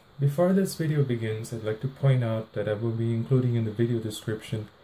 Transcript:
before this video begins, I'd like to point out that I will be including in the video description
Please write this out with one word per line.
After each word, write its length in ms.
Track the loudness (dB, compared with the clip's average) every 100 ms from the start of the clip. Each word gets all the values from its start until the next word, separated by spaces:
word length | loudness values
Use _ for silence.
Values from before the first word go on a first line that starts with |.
| _ -2
before 340 | 0 4 4
this 220 | 4 2 -2
video 260 | 0 2
begins, 500 | 2 0 -2 -4 -6
I'd 120 | -6
like 180 | -6 -4
to 60 | -6
point 360 | 0 2 4
out 300 | 2 -2 -4
that 160 | -4 -2
I 40 |
will 180 | 0 -2
be 200 | -2 0
including 440 | 0 2 2 2 0
in 100 | 0
the 60 |
video 260 | 0 0 0
description 720 | -4 -6 -6 -6 -6 -8 -8 -16